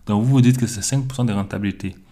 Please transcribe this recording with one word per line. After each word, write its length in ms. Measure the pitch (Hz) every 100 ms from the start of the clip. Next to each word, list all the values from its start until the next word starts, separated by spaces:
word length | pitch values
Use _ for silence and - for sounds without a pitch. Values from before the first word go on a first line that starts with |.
| -
Donc, 160 | 104
vous 60 | 120
vous 120 | 135
dites 160 | 123 127
que 100 | 113
c'est 140 | 101
cinq 240 | 95 139 135
pour 100 | -
cent 100 | 120
de 80 |
rentabilité. 640 | 101 98 98 101 92 98 - _